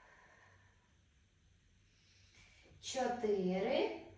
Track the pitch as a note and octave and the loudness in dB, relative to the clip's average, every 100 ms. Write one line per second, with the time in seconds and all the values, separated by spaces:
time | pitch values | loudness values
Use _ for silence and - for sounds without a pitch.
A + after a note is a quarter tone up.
0 | - - - - - - - - _ _ | -20 -20 -20 -20 -20 -20 -20 -20 _ _
1 | _ _ _ _ _ _ _ _ _ _ | _ _ _ _ _ _ _ _ _ _
2 | - - - - - - - - - C4+ | -20 -20 -20 -20 -20 -20 -20 -14 -6 -2
3 | A#3+ A#3 G#3+ G3+ F3+ F#3+ A3+ D4+ - - | 0 0 0 2 2 2 2 2 0 -4
4 | - | -14